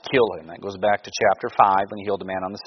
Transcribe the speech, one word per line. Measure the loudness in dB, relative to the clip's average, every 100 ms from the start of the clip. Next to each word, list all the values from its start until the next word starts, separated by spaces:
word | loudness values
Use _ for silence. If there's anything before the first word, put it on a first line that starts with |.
| -2
kill | 2 2 0
him." | -12
That | -14
goes | -10 -2
back | 0 0
to | -2
chapter | 0 2 2 0
five | 4 4 4 0
when | -4
he | -4
healed | -4
a | -4
man | -6 -6
on |
the | -8